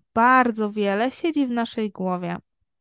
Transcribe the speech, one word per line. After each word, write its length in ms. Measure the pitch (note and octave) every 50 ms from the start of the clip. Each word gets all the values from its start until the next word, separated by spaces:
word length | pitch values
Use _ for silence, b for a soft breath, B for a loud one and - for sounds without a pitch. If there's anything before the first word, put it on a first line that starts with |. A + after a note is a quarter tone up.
| _ _ -
bardzo 580 | A3+ A#3 B3 C4 C4 B3 A#3+ A3 A3 G#3+ G#3
wiele 380 | G#3 G#3+ G3+ G3 G3 G#3 A#3 C4
siedzi 360 | - - - E4+ D#4 D4 C#4
w 40 | B3
naszej 400 | A#3+ A#3 A#3 - - A#3 A3 G#3
głowie. 460 | - - F#3 F#3 F3+ F3+ F3+ F3 F3 F3+ - _ _ _ _ _ _ _